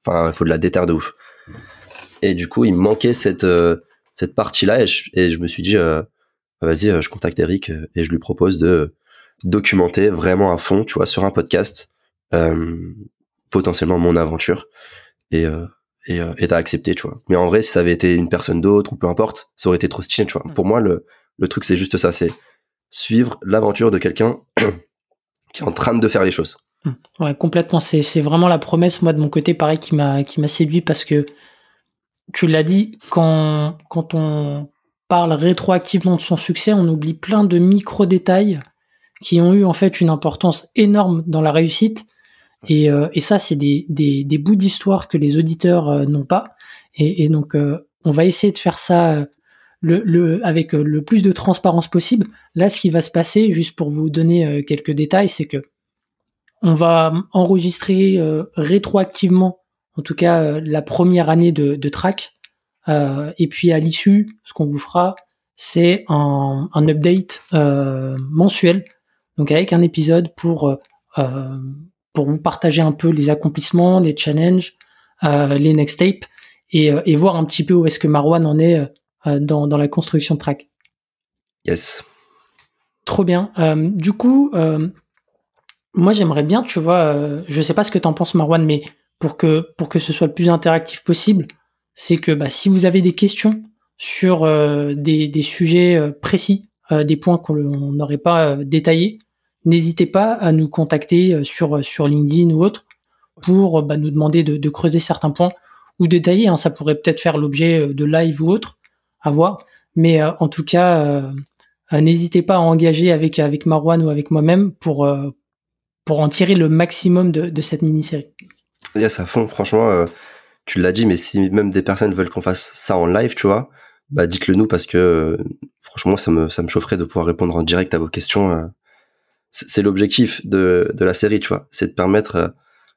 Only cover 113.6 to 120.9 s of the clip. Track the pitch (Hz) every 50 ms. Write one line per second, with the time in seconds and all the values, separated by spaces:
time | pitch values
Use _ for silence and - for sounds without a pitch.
113.6 | - 165 156 151 147 165 165 165 160 156 147 147 143 - 160 151 151 160 180 190
114.6 | 202 190 - _ - 165 143 139 143 143 139 139 139 143 - _ _ _ _ _
115.6 | _ _ _ _ _ _ _ _ _ 156 156 151 151 147 - - 185 180 196 175
116.6 | 160 156 160 160 175 170 - - - 180 175 180 185 175 156 156 170 175 156 151
117.6 | 147 - 165 147 165 156 156 156 151 - 156 143 143 - _ _ - _ _ _
118.6 | _ _ _ _ - - - 104 113 107 - - 90 - - 120 110 107 - -
119.6 | 98 - 107 110 117 113 95 87 85 82 - - - - - - _ _ _ _
120.6 | _ - - 95 90 92